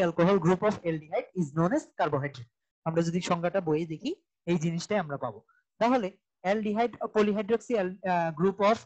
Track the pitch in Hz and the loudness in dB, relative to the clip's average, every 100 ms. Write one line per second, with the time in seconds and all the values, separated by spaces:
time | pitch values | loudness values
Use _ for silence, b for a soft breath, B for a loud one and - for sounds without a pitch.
0 | 175 165 170 202 160 185 214 208 170 160 | 0 4 4 4 4 2 2 0 -4 -4
1 | 151 - - 185 147 151 175 294 - - | -4 -6 -6 -6 -4 0 0 0 -4 -4
2 | 165 143 139 127 - _ _ _ 165 165 | -2 -2 -4 -10 -18 _ _ _ -2 0
3 | 170 175 - 170 170 190 165 151 165 156 | 0 -2 -2 -2 0 -2 0 -2 -2 -6
4 | 269 381 _ _ - 170 165 165 - 208 | -8 -8 _ _ -2 0 0 -4 -2 -2
5 | 156 139 127 107 _ _ _ - 226 254 | -2 -6 -8 -10 _ _ _ -2 2 2
6 | 190 - _ _ 180 214 214 208 240 220 | 0 -8 _ _ -2 0 0 0 -2 -2
7 | 233 214 208 202 202 226 - 233 185 190 | -2 2 2 0 0 -2 0 -2 -2 -4
8 | 185 175 165 151 190 196 202 226 | -2 0 0 0 0 2 2 2